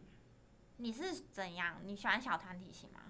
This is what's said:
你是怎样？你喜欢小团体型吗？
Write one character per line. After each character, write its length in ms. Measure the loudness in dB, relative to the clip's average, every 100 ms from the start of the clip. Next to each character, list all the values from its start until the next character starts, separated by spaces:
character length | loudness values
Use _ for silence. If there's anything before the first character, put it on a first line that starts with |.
| -12 -18 -20 -20 -20 -20 -20 -4
你 160 | -2
是 200 | 0 0 0 -4
怎 240 | -6 -4 0
样？ 220 | 0 0
你 120 | -6 2
喜 120 | 6
欢 140 | 6
小 160 | 6 2
团 200 | 2 -6
体 140 | -6
型 180 | -10 -12
吗？ 100 | -12 -6